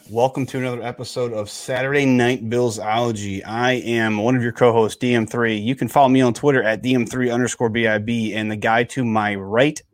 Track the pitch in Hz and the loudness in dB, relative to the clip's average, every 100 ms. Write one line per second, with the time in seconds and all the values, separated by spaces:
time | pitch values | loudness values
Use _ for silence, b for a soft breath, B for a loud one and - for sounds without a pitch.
0 | - 110 127 143 127 131 127 123 117 123 | -6 0 0 0 -6 -6 -6 -6 -8 -10
1 | 120 131 120 107 107 - - 127 131 143 | -10 -6 -4 -6 -8 -12 -6 -4 0 2
2 | 135 123 120 127 113 120 123 104 104 117 | 4 4 4 0 -2 0 0 -2 -2 0
3 | 120 107 101 95 - 113 123 127 113 117 | -2 -4 -6 -8 -6 -2 0 0 0 0
4 | 110 107 117 131 117 - 123 113 107 - | 0 0 2 2 -2 4 4 6 2 0
5 | 123 120 110 120 117 107 110 131 123 143 | 0 2 0 -2 -2 -2 -2 -4 0 4
6 | 131 131 123 110 147 131 107 104 120 127 | 4 6 4 2 2 2 0 -2 0 0
7 | 110 127 123 120 120 - 120 113 113 107 | 0 -2 -2 0 -2 -2 -2 0 0 0
8 | 107 117 110 104 107 107 113 113 117 135 | -2 -2 -2 -4 -4 -2 0 2 0 -2
9 | 120 110 104 101 95 113 147 151 - | -2 0 0 -4 -2 2 2 0 -10